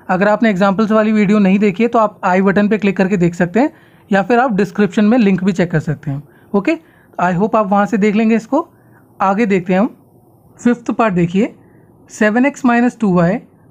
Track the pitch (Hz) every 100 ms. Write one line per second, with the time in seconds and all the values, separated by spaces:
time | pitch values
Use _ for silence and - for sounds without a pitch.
0 | - 185 202 208 226 180 202 190 214 220
1 | 214 214 196 214 190 190 208 185 233 240
2 | 214 - 190 185 196 190 208 214 196 190
3 | 185 196 175 175 180 214 302 - _ _
4 | - 196 185 240 262 190 202 196 202 220
5 | 208 247 196 185 180 196 175 160 156 139
6 | 147 139 - _ _ 202 196 330 - _
7 | _ - 180 175 214 220 196 202 202 220
8 | 214 202 220 226 - 285 339 _ _ -
9 | _ - 196 202 226 196 185 185 240 -
10 | _ _ _ _ _ - 240 240 - 226
11 | 226 180 170 190 240 - _ _ _ _
12 | _ - 233 226 277 285 247 240 240 -
13 | 208 175 170 220 - _ _